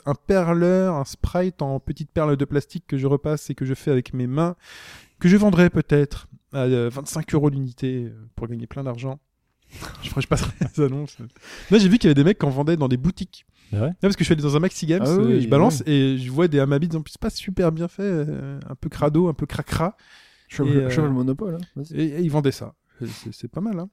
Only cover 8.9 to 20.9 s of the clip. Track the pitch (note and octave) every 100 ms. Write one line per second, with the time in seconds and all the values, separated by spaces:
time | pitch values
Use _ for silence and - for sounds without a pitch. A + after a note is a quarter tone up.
8.9 | A#2 C3+ C#3 _ _ _ _ _ - -
9.9 | - - - - D3+ - - - - C#3+
10.9 | C#3 D3 - A#2 - - - - G#3 F#3+
11.9 | G#3 D#3+ C#3+ D#3 G#3+ D3 C3+ D3 E3+ C3
12.9 | B2+ D#3 - F#3 - _ _ _ G#2 C3
13.9 | F3+ G3 F#3+ D#3+ D#3 C#3+ C#3 C#3 - D#3
14.9 | F3 G#3+ F#3 A#3 F#3+ A#2 C#3 A3 C#3+ D#3
15.9 | C#3+ C3+ C3 B2+ C3+ F3 C#3+ C3+ C#3+ F3
16.9 | D#3+ - - A3+ - - F#3 F3 D#3+ E3+
17.9 | - G3+ E3 D3 C#3 C#3 C#3 - C3 D#3
18.9 | - D3 D3+ F3 D3 C#3 - - - E3+
19.9 | - _ - _ _ _ - C3+ C#3 C3